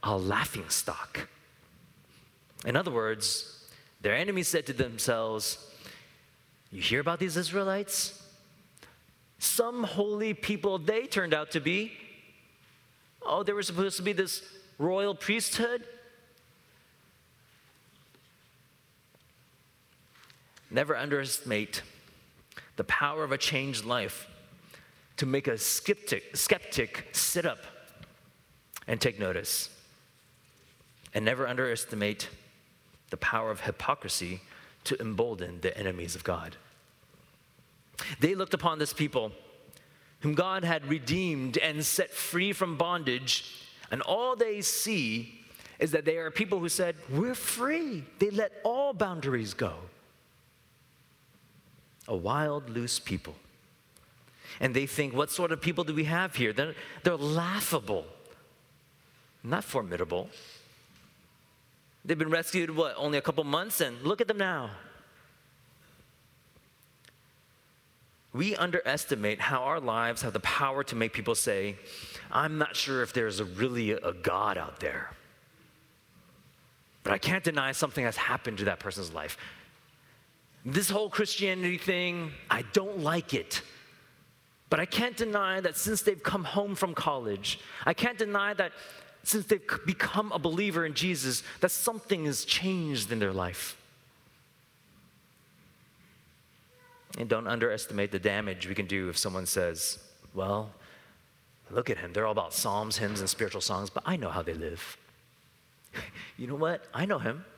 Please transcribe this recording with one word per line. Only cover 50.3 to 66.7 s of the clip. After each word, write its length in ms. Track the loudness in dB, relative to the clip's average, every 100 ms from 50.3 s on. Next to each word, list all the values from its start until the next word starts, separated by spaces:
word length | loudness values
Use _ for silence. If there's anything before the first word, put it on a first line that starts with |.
| _ _ _ _ _ _ _ _ _ _ _ -20 -20 -20 -20 -20 -20 -6
A 80 | -4
wild, 520 | 0 0 0 -2 -4
loose 300 | -6 -2 -4
people. 380 | -2 -6 -6 -16 -20 -20 _ _ _ -20 -20 -20 -20 -20 -18 -2
And 140 | 2
they 120 | 2 0
think, 280 | -2 -2
"What 160 | 0 0
sort 200 | 0 0
of 80 | 0
people 240 | 0 0
do 100 | 0
we 100 | 0
have 320 | 0 0 0 0
here?" 160 | 0
They're, 220 | 2 -2 -4 -12 0
they're 140 | 0 2
laughable, 880 | 2 0 0 -2 0 0 0 -2 -4 -16 -20 -20 -20 _ _ _ _ _ _ -20 -20 _
not 220 | -2 -2
formidable. 640 | 0 -2 -2 -2 0 -2 -4 -12 -20 -20 -20 -20 -20 -20 -20 -20 -20 _ _ _ _ _ _ _
They've 120 | -2 0
been 140 | 4
rescued, 400 | 2 2 0 0
what, 240 | 2 2 2
only 220 | 2 2
a 20 |
couple 220 | 2 0
months, 380 | 2 0 0 0
and 200 | 0 0
look 180 | -2 2
at 80 | 2
them 100 | 2
now. 320 | 2 0 -4 -8 -16 -20 -20 -20 -20 -20 _ _ _ -20 -20 -20 -20 _ _ _ _ -20 _